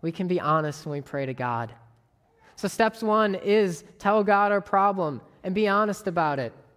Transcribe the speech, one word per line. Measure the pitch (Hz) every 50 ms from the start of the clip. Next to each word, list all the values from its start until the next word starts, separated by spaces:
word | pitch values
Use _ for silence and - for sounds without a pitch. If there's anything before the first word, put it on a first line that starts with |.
| -
We | 165
can | 170 170 190
be | 180 185 175
honest | - 147 156 160 156 151 147 151 -
when | 156 147
we | 143
pray | 135 - - 143 139
to | 131 131
God. | 123 127 123 120 117 117 113 117 - - _ _ _ _ _ _ _ _ _ _ _ _ - _
So | - -
steps | 196 - - 226 220 220 - 233
one | 214 214 214 220 208 190
is | 185 - 202 202 220 208 190 170 - - - - _
tell | - 196 208 220 208
God | 196 208 202 208 202
our | 208 202
problem | 190 - - 196 196 202 202 190 175 151 143 113 - - _ _ -
and | 185 185
be | 202 214 202
honest | 196 202 214 208 196 - - 196
about | 175 175 165 151 147 139
it. | 127 113 - - - _ _